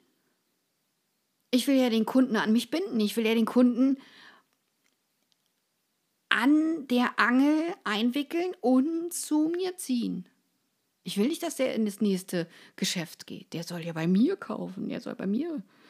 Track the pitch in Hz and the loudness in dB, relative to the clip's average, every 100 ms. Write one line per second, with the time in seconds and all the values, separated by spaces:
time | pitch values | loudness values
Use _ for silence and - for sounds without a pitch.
0 | _ _ _ _ _ _ _ _ _ _ | _ _ _ _ _ _ _ _ _ _
1 | _ _ _ _ _ 247 285 269 247 226 | _ _ _ _ _ 0 4 4 4 2
2 | 214 262 254 214 185 233 - 302 392 233 | 2 2 2 2 2 2 2 -4 -2 0
3 | 208 233 214 226 220 247 247 233 269 269 | 0 0 2 2 2 4 4 4 2 2
4 | - - - - _ _ _ _ _ _ | -6 -20 -20 -20 _ _ _ _ _ _
5 | _ _ _ _ _ _ _ _ _ _ | _ _ _ _ _ _ _ _ _ _
6 | _ _ _ 208 254 302 320 330 - 247 | _ _ _ 0 4 4 2 -2 0 0
7 | 247 - 208 254 285 311 339 392 - 208 | 0 0 2 4 4 2 -2 -6 -4 -2
8 | 240 285 285 339 359 - 240 262 294 330 | 0 -2 -4 -4 -4 -2 2 2 2 -2
9 | 339 - - 302 311 349 370 359 - 247 | -6 -8 -2 0 0 -2 -4 -6 -4 -2
10 | 196 180 - _ _ _ _ _ _ _ | -2 -6 -10 _ _ _ _ _ _ _
11 | 185 196 240 330 330 302 262 226 214 196 | -8 -2 0 -2 -6 -4 -2 0 -2 0
12 | 208 185 185 180 165 - - - 196 185 | 0 0 -2 -4 -6 -10 -20 -6 -4 -4
13 | 156 - - - - 160 170 175 165 160 | -8 -12 -16 -16 -12 -10 -8 -8 -8 -4
14 | 165 190 285 392 - - 180 185 - - | 2 4 2 0 -8 -8 -8 -8 -8 -8
15 | - - 190 220 339 294 - _ | -8 -6 -4 -4 -4 -8 -12 _